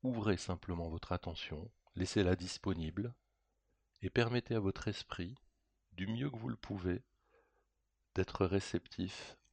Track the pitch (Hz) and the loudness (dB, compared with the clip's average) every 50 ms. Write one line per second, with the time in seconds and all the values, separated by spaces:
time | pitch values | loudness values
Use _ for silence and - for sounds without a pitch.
0 | - 131 123 113 104 107 98 87 - - 90 85 - - 90 85 85 82 82 85 | 0 0 0 2 4 4 4 2 2 -2 -4 -4 -2 -4 -2 -2 -2 -2 -4 -6
1 | - - 90 87 - 92 82 - - - 78 76 85 110 _ _ _ _ _ 90 | -2 -2 -2 -2 -2 -4 -6 -6 -6 -8 -6 -8 -8 -10 _ _ _ _ _ -2
2 | 92 90 - 107 101 90 92 90 90 90 - - - 101 95 87 80 78 80 92 | -2 2 4 4 6 6 6 4 0 -6 -8 -4 -2 -2 0 0 -2 -4 -2 -4
3 | 104 117 120 _ _ _ _ _ _ _ _ _ _ _ _ _ _ _ _ _ | -4 -6 -6 _ _ _ _ _ _ _ _ _ _ _ _ _ _ _ _ _
4 | - 92 - - 120 113 123 123 - - 123 113 101 98 95 - - 110 101 - | -8 0 2 4 4 4 2 0 0 2 0 2 2 2 0 0 -2 -2 -2 -4
5 | - _ - - 90 90 127 - _ _ _ _ _ _ _ _ _ _ - 85 | -6 _ -6 -6 -4 -6 -6 -12 _ _ _ _ _ _ _ _ _ _ -8 -6
6 | 95 98 113 117 131 147 131 110 113 131 117 104 - - 101 98 87 92 87 - | -4 -2 -2 -2 -2 -2 -4 -4 -6 -6 -6 -6 -6 -6 -6 -2 2 2 0 0
7 | - _ _ _ _ _ _ _ _ _ _ _ _ _ _ _ _ _ _ _ | -2 _ _ _ _ _ _ _ _ _ _ _ _ _ _ _ _ _ _ _
8 | _ _ _ - 92 - - - 98 90 92 98 - - - - _ - - - | _ _ _ 0 0 0 4 2 4 4 4 2 2 2 -2 -4 _ -4 -4 -4
9 | 95 95 - - - - - _ _ _ | -2 -2 -2 -8 -12 -14 -16 _ _ _